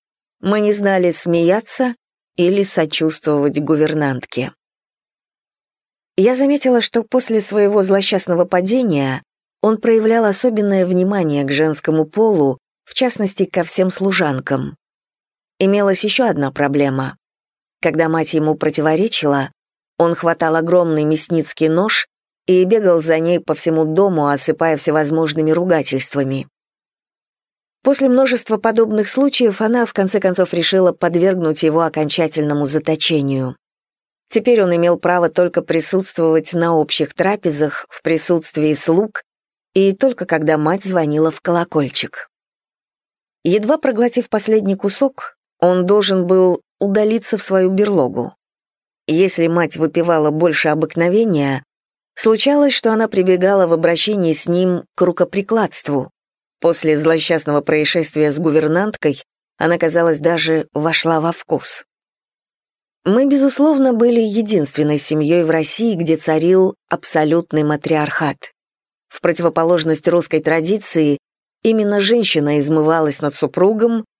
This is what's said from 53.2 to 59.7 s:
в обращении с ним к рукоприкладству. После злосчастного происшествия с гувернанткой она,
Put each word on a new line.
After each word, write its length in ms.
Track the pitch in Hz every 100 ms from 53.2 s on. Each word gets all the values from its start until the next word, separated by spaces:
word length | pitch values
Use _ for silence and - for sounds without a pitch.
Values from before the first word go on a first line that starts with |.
| 185 180 185 196 170
в 60 |
обращении 600 | 165 165 170 208 208 170
с 140 | 151 170
ним 360 | 175 185 175 - -
к 60 |
рукоприкладству. 1080 | 180 170 175 196 196 226 185 - - 143 - _ _ _ _ _
После 380 | 170 160 156 151
злосчастного 640 | 160 160 151 165 151 147
происшествия 720 | 147 156 147 175 156 151 151
с 80 | 143
гувернанткой 840 | 165 151 151 170 208 - 151 131 - _ _ -
она, 200 | 165